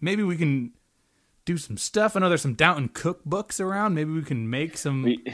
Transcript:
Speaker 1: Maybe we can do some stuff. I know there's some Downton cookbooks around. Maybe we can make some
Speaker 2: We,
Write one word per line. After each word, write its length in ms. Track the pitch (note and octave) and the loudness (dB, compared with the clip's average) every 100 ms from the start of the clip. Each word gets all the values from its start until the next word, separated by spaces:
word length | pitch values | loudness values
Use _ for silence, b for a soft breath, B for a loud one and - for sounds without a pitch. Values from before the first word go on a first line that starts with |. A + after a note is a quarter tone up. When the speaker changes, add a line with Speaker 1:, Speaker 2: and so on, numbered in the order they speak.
Speaker 1:
Maybe 220 | D#3 G#3 | -2 0
we 140 | G3+ E3 | 0 2
can 340 | D#3+ C#3 A#2+ - _ _ _ _ _ _ - | 2 2 -2 -10 _ _ _ _ _ _ -4
do 100 | E3+ | -4
some 200 | - G#2 | -4 -6
stuff. 360 | - D#3 D#3+ | -2 2 2
I 60 | G3 | 2
know 80 | F#3 | 2
there's 140 | F3 | 2
some 120 | C#3+ | 0
Downton 340 | A2+ D#3 D#3 B2 | 4 4 4 -2
cookbooks 720 | - E3 F3+ D3 F#3 G#3 - | -2 -4 -4 -4 -4 -4 -4
around. 340 | F#3+ G3 G#3 | -2 0 0
Maybe 180 | E3 D#3 | 0 0
we 100 | D#3+ | -2
can 260 | C#3+ C3+ A2 | -2 -4 -2
make 260 | B2+ D#3+ - | -2 -4 -4
some 260 | D3 C3+ | -2 0
Speaker 2:
We, 220 | B2+ B2 B2+ | 0 0 -4